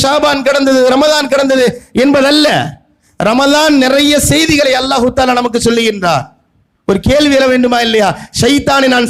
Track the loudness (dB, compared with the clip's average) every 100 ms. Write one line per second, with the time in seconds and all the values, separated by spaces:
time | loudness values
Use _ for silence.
0 | 0 0 0 -2 -2 0 2 2 2 2
1 | 0 0 -2 -2 0 0 0 -4 -8 -2
2 | 0 2 2 2 0 0 -4 -12 _ _
3 | _ -6 -2 0 2 2 2 2 2 0
4 | 0 0 0 0 0 0 0 -2 -2 -2
5 | -2 -2 -2 -2 -2 -2 0 0 -2 -2
6 | -2 -2 -4 _ _ _ _ _ -4 -2
7 | 0 2 2 2 2 2 0 0 0 0
8 | 0 -4 -10 -4 0 0 0 0 2 0
9 | 0